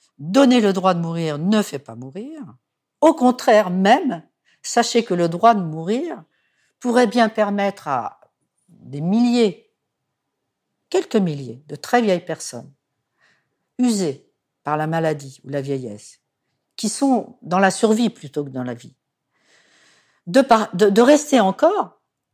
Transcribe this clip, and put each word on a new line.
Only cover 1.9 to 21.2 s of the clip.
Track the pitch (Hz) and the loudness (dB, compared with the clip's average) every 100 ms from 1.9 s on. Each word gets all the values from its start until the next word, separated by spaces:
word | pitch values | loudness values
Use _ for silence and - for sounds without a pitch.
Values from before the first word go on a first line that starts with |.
| 117 | -18
mourir. | 131 160 262 320 180 - _ _ _ _ | -16 -16 -16 -16 -20 -20 _ _ _ _
Au | 311 | 2
contraire | 320 247 247 - 214 190 | 4 2 2 2 2 2
même, | 180 190 277 311 170 - _ _ _ | 0 4 4 2 -6 -12 _ _ _
sachez | - 240 233 233 | -4 -2 0 -2
que | 226 | -2
le | 175 170 | -2 -2
droit | 170 226 | 2 2
de | 220 | 2
mourir | 170 156 165 233 339 233 156 _ _ _ _ _ | -2 -8 -6 -6 -6 -12 -18 _ _ _ _ _
pourrait | 247 240 240 | -2 2 2
bien | 240 220 | 2 0
permettre | 220 208 202 196 196 151 | 0 -2 0 -2 -4 -6
à | 131 107 - _ _ _ _ _ | -6 -6 -12 _ _ _ _ _
des | 170 123 143 | _ -14 -6
milliers, | 165 220 240 240 214 - _ _ _ _ _ _ _ _ _ _ _ _ _ | -2 0 2 2 0 -2 _ _ _ _ _ _ _ _ _ _ _ _ _
quelques | 381 - 220 | -6 -2 -2
milliers | 180 143 127 123 - | -2 -4 -10 -16 -16
de | |
très | 147 - 240 | -16 -2 0
vieilles | 220 180 | 2 -2
personnes, | - 156 - 120 135 _ _ _ _ _ _ _ _ _ _ - | -4 -12 -12 -16 -18 _ _ _ _ _ _ _ _ _ _ -4
usées | 247 208 170 131 _ _ _ _ | -2 0 -4 -6 _ _ _ _
par | - 151 | -6 -4
la | 156 | -2
maladie | 165 160 147 135 - | -2 -2 -4 -10 -20
ou | - | -10
la | 143 | -8
vieillesse, | 135 135 123 104 - _ _ _ _ _ _ - | -6 -8 -8 -14 -20 _ _ _ _ _ _ -8
qui | 220 | -6
sont | - 277 240 - - | -2 0 0 -2 -14
dans | - 180 | -4 0
la | 190 | 2
survie | - 214 220 226 | 2 0 0 -2
plutôt | - 143 151 | -4 -10 -10
que | 139 | -8
dans | 131 | -10
la | 127 | -10
vie, | 117 - _ _ _ _ _ _ _ _ _ _ _ _ _ - | -12 -16 _ _ _ _ _ _ _ _ _ _ _ _ _ 0
de | 214 | 2
par-, | 269 220 214 180 | 4 4 2 0
de, | 208 | 2
de | 202 | 4
rester | 247 302 | 6 4